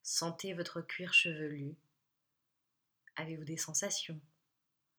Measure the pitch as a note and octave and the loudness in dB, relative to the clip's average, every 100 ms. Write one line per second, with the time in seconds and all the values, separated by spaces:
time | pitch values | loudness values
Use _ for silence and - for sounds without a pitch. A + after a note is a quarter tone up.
0 | - - E3+ E3 F#3+ F3 F3 F3 E3 - | 0 0 0 -2 -4 -2 -2 -4 -6 -6
1 | F3+ - F3 D#3 D3+ D3 C#3 D#3+ _ _ | 6 6 6 2 -2 -2 -4 -6 _ _
2 | _ _ _ _ _ _ _ _ _ _ | _ _ _ _ _ _ _ _ _ _
3 | - - D#3+ D#3+ D3+ E3 - D#3 G3+ G3 | -12 -6 -4 -4 -4 -4 0 2 2 0
4 | - D#3 - _ _ _ _ _ _ | -2 -6 -10 _ _ _ _ _ _